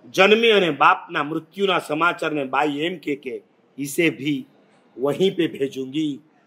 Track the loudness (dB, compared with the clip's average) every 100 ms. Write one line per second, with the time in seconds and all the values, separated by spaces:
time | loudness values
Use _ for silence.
0 | -6 2 4 6 6 4 2 4 4 4
1 | -2 -6 -4 -6 -8 -4 0 0 -2 0
2 | 0 0 -4 -2 -2 0 0 -2 -4 -6
3 | -6 -6 -8 -12 _ _ _ -12 -6 2
4 | 2 0 -4 -4 -6 _ _ _ _ -4
5 | -4 2 0 0 -4 -2 -6 -6 -8 -4
6 | -4 -6 _ _